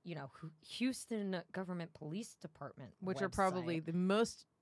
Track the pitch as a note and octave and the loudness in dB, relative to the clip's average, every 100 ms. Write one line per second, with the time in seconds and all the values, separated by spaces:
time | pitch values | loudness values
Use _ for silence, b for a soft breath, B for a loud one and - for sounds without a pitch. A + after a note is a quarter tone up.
0 | F3 D#3 C#3 - D#3 - - - B3+ B3 | -10 -8 -10 -10 -14 -14 -12 -2 0 0
1 | - A3+ G3 F3+ - F#3 F3+ F3 E3 - | -4 -2 0 -2 -2 -4 -4 -4 -6 -8
2 | D#3 F#3+ A3+ - E3 - C#3+ - B2 - | -6 -6 -8 -10 -14 -10 -12 -10 -14 -6
3 | F#3 F#3+ G3 - F#3+ F#3 E3+ E3 D#3+ F3 | -4 0 0 4 4 4 0 0 0 2
4 | F#3 G#3 A#3 - - _ | 6 6 4 0 -18 _